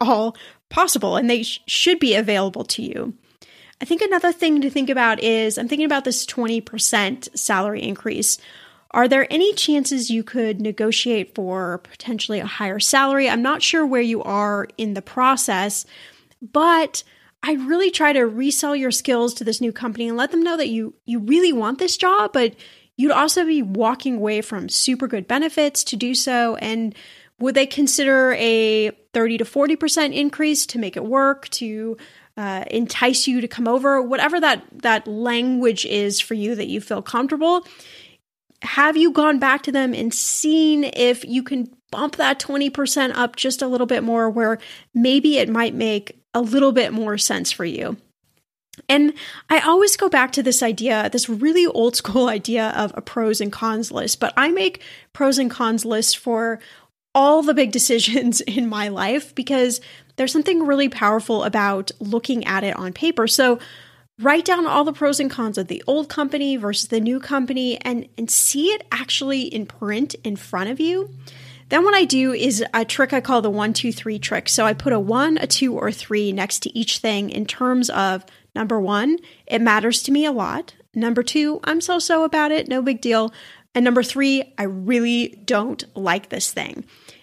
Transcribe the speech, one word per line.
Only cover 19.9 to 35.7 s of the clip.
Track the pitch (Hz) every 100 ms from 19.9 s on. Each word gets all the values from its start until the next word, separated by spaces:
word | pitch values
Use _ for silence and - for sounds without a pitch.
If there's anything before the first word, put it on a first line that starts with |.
| 220 233
and | 233
let | 269
them | 330
know | 339 330
that | 262
you, | 226 220 -
you | - 233
really | 208 320 359
want | 254 214 269
this | 370 -
job, | 370 403 415
but | 254 233 - - - _ -
you'd | 285
also | 277 302 370
be | 320 311
walking | 196 196 233 262 269 233
away | 208 214
from | 214 202 180
super | - - 254 254
good | 214 185
benefits | 254 320 311 294 285
to | - 214
do | 240
so. | 247 - 240 233 -
And | 214 226 226 - - - - -
would | 254
they | 269 269
consider | 285 277 - 269 269 262 220
a | 226 226 220 220 214 - _
thirty | 233 226 226
to |
forty | 226 277 285 311
percent | 311 330 294
increase | - 285 285 302 294 -
to | 240
make | 202 -
it |
work, | 220 269 269 277 -
to, | - 226 214 226 220 - - _ -
uh, | 202 190 -
entice | 226 233 - 247 254 -
you | 247
to | 233
come | - 226
over, | 254 277 269
whatever | 247 262 302 349
that, | 311 269 - -
that | 233 220 220
language | 214 240 233 254 254 247